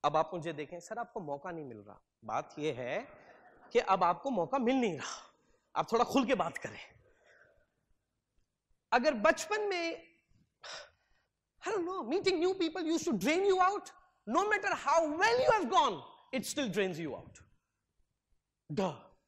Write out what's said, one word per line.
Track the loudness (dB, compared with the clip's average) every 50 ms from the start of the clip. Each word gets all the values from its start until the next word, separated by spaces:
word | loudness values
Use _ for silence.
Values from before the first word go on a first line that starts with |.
| 0
अब | 2 2
आप | 2 0 0 -2
मुझे | -6 -6 -6 -6
देखें, | -6 -8 -10 -10 -16
"सर, | -12 -12 -10 -10
आपको | -10 -8 _ -10
मौका | -8 -6 -8 -8 -8 -10
नहीं | -10 -10 -10
मिल | -12 -12 -14
रहा।" | -16 -18 -20 -20 _ _ _ _ -12
बात | -6 -4 -4 -4 -6 -8 -4
यह | -4 -4 -4
है | -4 -6 -4 -4 -6 -6 -10 -18 -20 -20 -20 -20 -20 -20 -20 -20 -20 -20 0 0
कि | 0
अब | 4 4 2 4 4
आपको | 2 2 0 -2 -2
मौका | 0 0 0 0 0 0
मिल | 2 2 2
नहीं | 2 2 0 -2 -4
रहा, | -8 -10 -12 -12 -16 -20 _ _ _ _ _ _ _ _ _
आप | -6 -4 0 2
थोड़ा | 2 2
खुल | 4 4 2 2
के | 2 0
बात | 0 0 -4 -4 -8
करें। | -12 -12 -12 -14 -18 -20 -20 _ _ _ _ _ _ _ -20 -20 -20 _ _ _ _ _ _ _ _ _ _ _ _ _ _ _ _ _ _ _ _ _ _ _ _ _ _ _ _ _ 2
अगर | 4 4 4 0
बचपन | 4 4 4 4 4 0 -4 -4 -2
में, | -2 -2 -2 -2 -4 -4 -6 -8 -14 -20 _ _ _ _ _ _ _ _ _ _ -18 -16 -16 -16 -16 -20 _ _ _ _ _ _ _ _ _ _ _ _ _ _ -6 -4
I |
don't | -2 -2 -2 -2
know, | -4 -6 -4 -2
meeting | -2 0 2 2 2 2 2
new | 0 0 0
people | -2 -2 -2 -4 -2 0 -2
used | 0 0 0
to | -2
drain | 0 2 2 2 2 4 2 4
you | 4 4 2
out, | 2 0 -8 -12 -20 -20 _ _ _ _ _ -2
no | 0 0 2 2
matter | 0 0 0 -2 -2
how | -2 2 2 4 4
well | 4 2 0 2 4 4 4 4
you | 6 4 4
have | 4 4 4 4
gone, | 4 4 4 0 -4 -10 -16 -20 -20 _ _ -6
it | -6 -4
still | -4 -4 -2 -2 -2 0
drains | 0 0 0 -2 -4 -6
you | -6 -6
out। | -8 -12 -16 -20 -20 -20 _ _ _ _ _ _ _ _ _ _ _ _ _ _ _ _ _ _ _ _ _ _ _ _ _ -2
Duh। | 0 0 -2 -2 -6 -14 -20 _ _ _